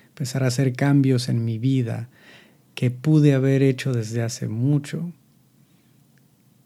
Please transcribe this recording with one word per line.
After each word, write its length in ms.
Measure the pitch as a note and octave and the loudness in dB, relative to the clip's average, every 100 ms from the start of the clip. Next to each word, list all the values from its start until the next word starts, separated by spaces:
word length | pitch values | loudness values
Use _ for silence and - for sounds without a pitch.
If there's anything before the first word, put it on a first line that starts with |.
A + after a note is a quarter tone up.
| _ | _
empezar 340 | - C3+ C3+ | -10 -8 -2
a 40 | C3 | -2
hacer 260 | B2 C3 | 0 0
cambios 560 | B2 C#3+ C#3+ C3 B2+ B2 | 0 2 4 4 2 0
en 160 | A#2+ A#2 | -2 -2
mi 140 | A2 | -2
vida 500 | C3 C3+ A#2 A#2 A#2 _ - - - _ _ | 0 0 -2 -6 -10 _ -20 -20 -20 _ _
que 180 | - B2+ | -4 -4
pude 420 | B2 D#3 D#3 D3 | -2 2 4 6
haber 300 | C3+ C3+ C3+ | 4 2 2
hecho 300 | C3+ C3 C3+ | 2 0 -2
desde 280 | B2 G#2+ A#2 | -4 -4 -4
hace 280 | A#2 - A#2 | -4 -6 -6
mucho, 640 | A2 C3 D3 D3 D#3 E3+ - _ _ _ _ _ _ _ _ _ _ _ _ _ _ | -2 0 0 -2 -8 -8 -12 _ _ _ _ _ _ _ _ _ _ _ _ _ _